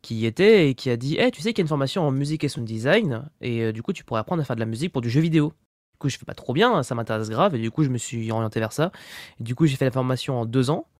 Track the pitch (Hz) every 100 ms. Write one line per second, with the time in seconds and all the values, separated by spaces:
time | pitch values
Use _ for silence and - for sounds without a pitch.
0 | - 113 113 110 202 214 147 131 131 120
1 | 131 - 254 240 185 226 160 151 135 202
2 | 151 135 143 156 143 - 113 110 123 202
3 | 196 113 139 _ 123 117 113 110 - 196
4 | - 113 110 175 143 117 113 113 170 135
5 | 120 127 165 160 151 - _ _ _ _
6 | 139 - - - - 131 240 202 127 120
7 | 110 110 110 110 196 131 113 131 143 123
8 | - 117 110 110 110 113 110 - 165 -
9 | - - - - 117 123 160 135 135 127
10 | 127 127 - 123 113 127 127 170 330